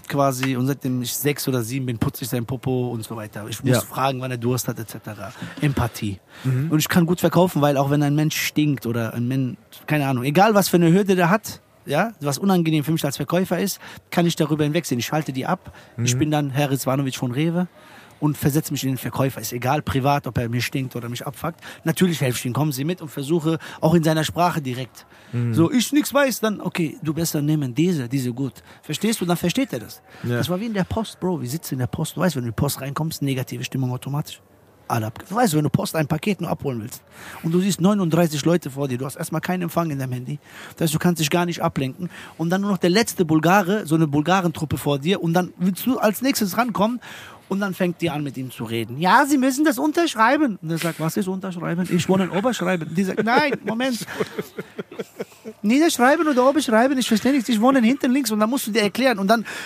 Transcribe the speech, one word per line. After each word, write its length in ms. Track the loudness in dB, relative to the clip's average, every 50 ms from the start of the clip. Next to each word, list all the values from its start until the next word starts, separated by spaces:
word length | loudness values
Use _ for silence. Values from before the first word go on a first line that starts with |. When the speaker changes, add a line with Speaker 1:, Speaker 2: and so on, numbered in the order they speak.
| -8 -4
Speaker 1:
quasi 480 | 0 2 2 2 2 0 -2 -2 0
und 100 | 0 0
seitdem 340 | -2 -2 -2 -2 -2 -2 -2
ich 140 | -4 -4 -6
sechs 340 | -2 -2 -2 -2 -2 -2 -2
oder 140 | -2 -2 -2
sieben 240 | -4 -4 -4 -4
bin, 100 | -4 -4 -2
putze 260 | -2 -4 -4 -4 -6
ich 40 | -6
sein 160 | -4 -4 -4
Popo 460 | -4 -6 -6 -4 -2 -2 -2 -2 -2
und 120 | -4 -6 -8
so 140 | -10 -10
weiter. 300 | -12 -12 -12 -12 -12 -12 -10
Ich 140 | -10 -2 0
muss 120 | 2 2
Speaker 2:
Ja. 40 | 2
Speaker 1:
fragen, 400 | 0 -2 -2 -2 0 0 -2 -2
wann 100 | -6 -6
er 60 | -6
Durst 320 | -4 -2 -2 -2 0 -2 -4
hat, 100 | -6 -8
et 120 | -10 -12
cetera. 420 | -14 -14 -12 -12 -12 -12 -12 -14 -14 -12 -14 -14 -6 -2 -2
Empathie. 580 | 0 2 0 0 -2 -2 -4 -6 -6 -6 -6 _ _ -18 -6 -2
Speaker 2:
Mhm. 260 | -2 0 0 0 2
Speaker 1:
Und 80 | 2 2
ich 80 | 2 2
kann 160 | 4 4 4
gut 140 | 4 2 2
verkaufen, 420 | 2 2 4 4 4 4 4 2 2
weil 160 | 4 4 2
auch 100 | 2 2
wenn 120 | 2 2 2
ein 120 | 2 2
Mensch 220 | 2 2 0 0
stinkt 480 | -2 -4 -2 0 0 0 0 0 -2 -2
oder 300 | -4 -2 -2 -4 -4 -4
ein 120 | -4 -2
Mensch, 300 | -2 0 -2 -2 -4 -6 -10 _ _ -20 -16 -4
keine 200 | -2 0 0 2
Ahnung, 180 | 0 0 0 0
egal 300 | 2 4 6 6 6 6
was 140 | 4 4 4
für 80 | 4
eine 160 | 6 6 8 6
Hürde 240 | 6 6 4 4
der 140 | 4 4 4
hat, 320 | 4 2 0 -4 -14 -16 -18 _ _ _ _
ja, 260 | -2 -2 0 0 -2 -4 -4
was 160 | -4 -4 -2 0
unangenehm 460 | 2 2 4 4 4 2 2 2 2
für 80 | 0 0
mich 120 | 0 0
als 100 | -2 -2
Verkäufer 420 | -4 -4 0 0 0 0 0 0 0
ist, 220 | 0 -2 -4 -6 -12 -16 -20 -20 -16 _
kann 160 | 0 2 2
ich 100 | 2 2
darüber 260 | 2 0 0 2 2 2
hinwegsehen. 340 | 2 0 0 -2 0 -2 -2
Ich 80 | -2
schalte 260 | -2 -2 -2 -2 -2 -4
die 140 | -4 -2
ab. 260 | -2 -2 -4 -4 -10 -20 -20 -20 -14 -6 -2 0
Ich 100 | 0 2
Speaker 2:
Mhm. 40 | 2
Speaker 1:
bin 120 | 2 2
dann 200 | 2 0 0 0
Herr 200 | 0 0 0 2
Rizvanovic 460 | 0 0 0 0 0 0 0 -2 -4
von 160 | -4 -4 -4 -2
Rewe 340 | -2 -2 0 0 -2 -2 -4 -6 -14 -20 -20 -20 -20 -20 -20 -8 -2
und 160 | -2 -2 0
versetze 340 | 0 0 0 0 0 0 -2
mich 140 | -4 -4 -2
in 60 | -2
den 80 | -4 -4
Verkäufer. 420 | -6 -6 -2 -2 -2 -2 -2 -6
Ist 120 | -8 -8 -6
egal, 300 | -4 -2 0 0 0 -2
privat, 460 | -2 -2 0 2 2 2 0 -2 -4
ob 100 | -4 -4
er 100 | -4 -2
mir 120 | -2 -2
stinkt 340 | -2 -2 -4 -4 -6 -6 -8
oder 140 | -8 -8 -8
mich 180 | -10 -8 -10
abfuckt. 320 | -10 -10 -8 -8 -8 -8 -10 -14 -20 -18 -6 -4
Natürlich 380 | -4 2 4 2 2 4 2
helfe 180 | 0 0 0 -2
ich 60 | -4
ihm, 60 | -2 0
kommen 180 | 0 0 0
Sie 140 | 0 -2 -2
mit 160 | -2 -4 -4 -8
und 60 | -10
versuche 500 | -10 -8 -2 0 0 0 2 0 0 -2 -4 -10 -4 0
auch 140 | 4 6 6
in 100 | 6 6
seiner 180 | 4 2 2 0
Sprache 380 | 0 0 2 2 2 2 0 -4
direkt. 440 | -4 -6 -6 -8 -10 -14 -20 -20 _ -20 -20 -14 -6 -4
Speaker 2:
Mhm. 220 | -2 -2 2 4
Speaker 1:
So, 180 | 4 4 6 4
ich 200 | 2 2 2 2
nix 220 | 0 0 2 2
weiß, 240 | 2 2 2 2 0
dann, 220 | -2 -2 -2 -2
okay, 380 | -6 -4 -2 -2 -2 -2 -4 -4 -6
du 100 | -4 -2
besser 300 | -2 -2 -2 -2 0 2
nehmen 320 | 2 2 0 0 -2 0
diese, 340 | 2 2 2 2 0 -2 -2
diese 240 | -2 -2 -2 -2 -4
gut. 200 | -4 -4 -6 -6 -10 -18 -20 -20 -16 -10
Verstehst 380 | -8 -6 -2 0 0 0 0
du? 40 | 0
Dann 120 | 0 0
versteht 360 | 0 0 0 0 0 -2 -2 -4
er 80 | -8
das. 220 | -8 -12 -16 -20 -20 -20 -16 -8 -4
Speaker 2:
Ja. 140 | -2 -2
Speaker 1:
Das 120 | 0 0 -2
war 120 | -2 -4
wie 60 | -4
in 80 | -2 -2
der 100 | -2 -2
Post, 340 | -2 -2 -4 -4 -6 -8 -6
Bro. 220 | -4 -4 -2 -2 -4
Wir 60 | -6
sitzen 260 | -6 -8 -6 -6 -4
in 40 | -4
der 80 | -4 -4
Post. 260 | -4 -6 -6 -6 -2
Du 40 | -2
weißt, 160 | 0 0 0
wenn 60 | -2 -4
du 40 | -4
in 40 | -2
die 60 | -2
Post 200 | -2 -2 -2 -4
reinkommst, 420 | -6 -6 -6 -4 -4 -4 -4 -4 -2
negative 420 | -2 -2 -2 -4 -6 -8 -8 -8
Stimmung 260 | -6 -4 -2 -2 -2
automatisch. 500 | -4 -6 -6 -6 -6 -6 -6 -8 -12 -20 _ _ _ _ _ _ _ _ _ -4
Alle 180 | -4 -2 -2
abge-, 180 | -4 -8 -10 -12 -4
du 60 | 0
weißt, 200 | 2 2 2 2
wenn 80 | 2 2
du 60 | 2
Post 260 | 2 0 0 -2 -2
ein 100 | -2 -2
Paket 340 | -2 -2 -2 0 -2 -2 -2 -4
nur 80 | -4
abholen 320 | -4 -4 -4 -4 -6 -6 -8
willst 200 | -10 -12 -16 -20 _ -20 -20 -18 -18 -12 -6 -2
und 100 | 0 2
du 80 | 2
siehst 200 | 2 2 2 2
neununddreißig 640 | 4 4 4 4 2 2 4 4 4 2 0 0 2
Leute 240 | 2 2 2 0 -4
vor 180 | -6 -6 -4 -4
dir, 100 | -4 -4
du 80 | -6
hast 100 | -8 -8
erstmal 240 | -10 -8 -6 -6 -4
keinen 220 | -4 -4 -4 -4 -4
Empfang 260 | -2 -2 -2 -2 0
in 80 | -2 -4
deinem 140 | -4 -6 -6
Handy. 260 | -6 -6 -8 -10 -10 -10 -16 -20 -20 -20 -18 -6
Das 60 | -2 -2
heißt, 80 | 0 0
du 40 | 2
kannst 220 | 2 0 2 2
dich 100 | 0 0
gar 160 | 0 0 0
nicht 160 | -2 -2 -2 -2
ablenken. 480 | -2 0 -2 -2 -4 -4 -6 -10 -10 -10 -14 -18 -16 -8
Und 140 | -4 -2 0
dann 100 | 0 0
nur 100 | 0 0 0
noch 60 | 2
der 120 | 2 4
letzte 340 | 4 4 2 2 0 -2 2
Bulgare, 600 | 2 4 4 6 6 6 4 4 2 0 -2 0
so 80 | 0 2
eine 120 | 2 2
Bulgarentruppe 680 | 2 2 2 2 2 2 2 2 0 -2 -2 -4 -4 -4
vor 220 | -2 -2 -2 -2 0
dir 240 | 0 0 0 0 0
und 100 | 2 2
dann 220 | 2 0 0 -2
willst 300 | -2 -2 -2 -2 -2 -2
du 120 | -2 0 2
als 220 | 2 2 2 2
nächstes 380 | 0 -2 0 0 -2 -2 0 0
rankommen 420 | -2 0 0 0 0 0 0 -4 -8 -14 -18 -18 -18 -20 -20 -20 -10 -6
und 120 | -4 -4
dann 120 | -2 -4 -2
fängt 260 | -2 -2 -2 0 -2 -4
die 80 | -4
an, 120 | -2 -4 -6
mit 140 | -6 -6
ihm 140 | -8 -10 -10
zu 140 | -8 -10 -6
reden. 340 | -4 -4 -4 -4 -6 -4 0
„Ja, 260 | 2 4 6 6 6
Sie 120 | 6 4 4
müssen 260 | 4 2 2 2 2
das 140 | 2 2 2
unterschreiben.“ 800 | 0 0 2 2 0 0 2 4 4 4 4 4 2 0 0 -2
Und 100 | -4 -4
er 80 | -2 -2
sagt, 220 | -2 -4 -4 -2
„Was 160 | -4 -2 -2
ist 120 | -2 -2 -2
unterschreiben? 580 | -4 -4 -6 -8 -8 -6 -4 -2 -2 -2 0 2
Ich 180 | 2 2 4 4
wohne 160 | 4 4 2
in 60 | 2
Oberschreiben.“ 640 | 0 0 0 0 0 0 0 0 0 -2 -2 -2 -2
Die 100 | 0 0
sagt, 200 | 0 0 0 0
„Nein, 280 | 2 4 4 4 2 0 -2 -4
Moment. 340 | -4 -4 -2 -2 -2 -2 -4 -6 -8 -6 -6 -6 -6 -6 -8 -10 -10 -12 -14 -14 -12 -14 -14 -14 -12 -12 -12 -12 -12 -12 -14 -14 -14 -14 -18 -20 -20 -12 -4 0
Niederschreiben 640 | 2 4 4 4 4 2 4 4 4 4 4 2 2
oder 200 | 2 4 4 4
Oberschreiben, 480 | 4 2 2 4 4 4 4 4 2 0
ich 100 | 0 2
verstehe 240 | 0 2 2 2 2
nichts, 160 | 2 2 0
ich 120 | 0 4
wohne 200 | 4 4 6 6
hinten 300 | 4 4 4 2 2 2 2
links.“ 180 | 2 0 0
Und 100 | 0 0
dann 100 | 0 0
musst 160 | 0 -2 -2
du 40 | -2
dir 120 | 0 0 0
erklären. 360 | 0 0 2 2 2 2 2
Und 100 | 2 2
dann, 160 | 2 2 0 -4 -10 -12 -12